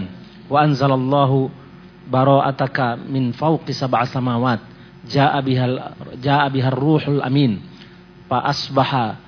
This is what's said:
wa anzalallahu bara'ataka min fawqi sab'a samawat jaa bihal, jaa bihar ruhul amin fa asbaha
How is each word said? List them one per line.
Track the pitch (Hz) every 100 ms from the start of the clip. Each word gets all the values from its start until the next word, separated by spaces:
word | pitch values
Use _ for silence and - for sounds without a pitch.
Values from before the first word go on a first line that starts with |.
| 92 - - - -
wa | 143
anzalallahu | 151 131 139 131 127 143 135 135 131 - - - - - -
bara'ataka | 127 135 139 135 131 131 - 123 120 -
min | 135 123
fawqi | 120 151 156 -
sab'a | 131 131 117
samawat | 123 135 123 117 127 113 - - - - 117
jaa | 139 139 143
bihal, | 135 127 127 127 - - 135 131
jaa | 135 139 143
bihar | 135 127 127
ruhul | 147 156 - 143
amin | 127 139 135 98 - - - - - - -
fa | 123 139
asbaha | 139 - 135 127 135 110 -